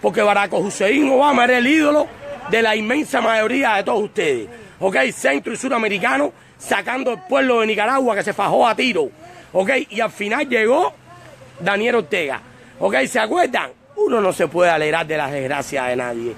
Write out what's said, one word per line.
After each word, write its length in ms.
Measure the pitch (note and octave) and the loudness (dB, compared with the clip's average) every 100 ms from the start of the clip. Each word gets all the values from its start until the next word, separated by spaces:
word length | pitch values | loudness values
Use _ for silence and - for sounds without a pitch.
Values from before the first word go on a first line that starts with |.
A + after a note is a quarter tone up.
Porque 220 | G#3 F#3+ | -2 2
Barack 280 | G#3 G3+ G3+ | 2 2 2
Hussein 580 | G3 G3 - G3+ C#4 C#4+ | -2 -4 -2 0 2 4
Obama 320 | C4 C#4+ C4 | 4 4 4
era 160 | A#3+ B3 | 4 4
el 80 | A#3+ | 4
ídolo 400 | D#4 D4 D4+ C#4+ - - - D4 | 4 4 2 0 -8 -14 -12 -4
de 140 | A3+ | 0
la 120 | A3 G#3+ | 2 0
inmensa 460 | G#3+ C4+ D4+ C4 | 0 -2 -2 0
mayoría 540 | A3+ A3+ A3 C4 C4+ G#3 | 0 0 0 0 0 0
de 80 | |
todos 220 | G3+ A#3+ G#3+ | 0 -2 -2
ustedes. 440 | - E3 B2+ G2+ - - - | -2 0 -2 -4 -14 -20 -4
¿Ok? 180 | F#3+ G3+ C4 | -2 0 -2
Centro 400 | - B3 C#4+ - | 0 -2 -2 -4
y 40 | A#3 | -6
suramericano, 760 | C4 B3+ A3 G3 A3+ C4+ D4 - - - | -2 -2 0 0 0 0 -2 -4 -20 -20
sacando 540 | - D4 C#4+ B3 C4 | -4 -4 -2 -4 -4
al 160 | A#3 - | -6 -2
pueblo 320 | C4+ C4+ A#3+ | 0 2 2
de 80 | A3 | 2
Nicaragua 480 | G#3+ G#3+ C4+ C4 G3+ | 0 0 2 2 0
que 80 | |
se 100 | G3 | -2
fajó 340 | G3 G3 E3 A#3+ | -2 0 2 2
a 80 | G#3+ | 2
tiro. 360 | B3+ F3+ - - - - - | 0 0 -2 -6 -20 -20 -6
¿Ok? 160 | F3+ G3 C4+ D4+ | -2 0 0 -2
Y 100 | G#3 | -4
al 80 | A3 | -4
final 400 | - G#3 A#3 D4 | -4 -4 -2 0
llegó 420 | A#3+ A3 C#4 G4 - - - - - - - | 0 2 2 2 -4 -20 -20 -20 -20 -20 -8
Daniel 380 | F3 G3+ A3+ A#3+ | -2 0 0 0
Ortega. 440 | E3+ F#3+ D3 B2 - - - - | -2 -4 -4 -6 -10 -20 -20 -4
¿Ok? 160 | - A#3+ C4+ | 0 0 0
¿Se 140 | A#3+ | -2
acuerdan? 500 | A3 D#4+ E4+ A#3+ C#3+ - _ - | 0 0 0 0 -6 -12 _ -2
Uno 240 | G#4 A#3+ | 0 2
no 120 | G3 | 0
se 140 | F3+ E3+ | 0 -2
puede 240 | E3 F3 | 2 2
alegrar 340 | D#3+ D3+ D#3+ E3 | 4 2 -2 -2
de 120 | D#3 | -4
las 140 | C#3+ | -4
desgracias 560 | C#3+ C3 C#3+ C3+ C#3+ B2+ | -4 -4 -4 -4 -4 -2
de 80 | B2 | -2
nadie. 380 | B2 A#2 A#2 | -4 -4 -6